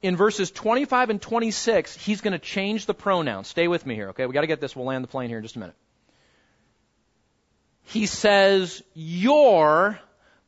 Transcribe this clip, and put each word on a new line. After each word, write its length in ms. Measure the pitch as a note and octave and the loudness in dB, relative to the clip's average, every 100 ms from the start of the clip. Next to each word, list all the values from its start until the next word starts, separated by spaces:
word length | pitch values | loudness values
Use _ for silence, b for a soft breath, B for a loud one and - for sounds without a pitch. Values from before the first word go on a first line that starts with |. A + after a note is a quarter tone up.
In 140 | F#3+ F3+ | -2 2
verses 340 | G#3 G#3+ F#3 | 2 2 -6
twenty-five 600 | - G#3+ B3 C#4+ B3+ B3 | -4 -2 -2 0 0 0
and 120 | G#3 | -2
twenty-six, 720 | - A#3 A3+ G3+ - G#3 D#3 - | -4 -4 -2 -4 0 0 0 -8
he's 260 | - G#3 | -4 -4
gonna 180 | G#3+ F3+ | -2 -6
change 460 | - G3+ G3 G#3+ G3 | -6 -6 -4 -4 -6
the 80 | |
pronoun. 500 | G#3 G3+ F#3 D3+ G2 | -6 0 0 0 -4
Stay 240 | G2+ - E3+ | -6 -2 0
with 180 | E3+ C#3 | 0 -4
me 80 | |
here, 140 | G#2+ G2 | -8 -8
okay? 180 | F#2+ B2+ | -6 -2
We 80 | |
gotta 140 | C3+ D#3 | -2 -2
get 120 | D#3 | -2
this. 140 | C#3 | -6
We'll 120 | C3 B2+ | -8 -6
land 180 | C3 | -6
the 40 | B2+ | -6
plane 200 | C3 B2 | -8 -8
here 100 | A#2 | -8
in 60 | |
just 100 | A2 | -10
a 60 | A#2+ | -14
minute. 160 | F#2 _ _ _ _ _ _ _ _ _ _ _ _ _ _ _ _ _ _ _ _ _ | -14 _ _ _ _ _ _ _ _ _ _ _ _ _ _ _ _ _ _ _ _ _
He 220 | _ A3 G#3 | _ -4 -4
says, 760 | - G#3 G3+ G3 G3 F3+ - _ | 0 4 6 6 4 0 -8 _
"your," 1080 | D#3+ D#3+ F3 A3 D4+ C#4 F#3 D3+ D#3 G3 G#3+ b b b b | -16 -10 -2 4 6 6 6 6 4 2 -2 b b b b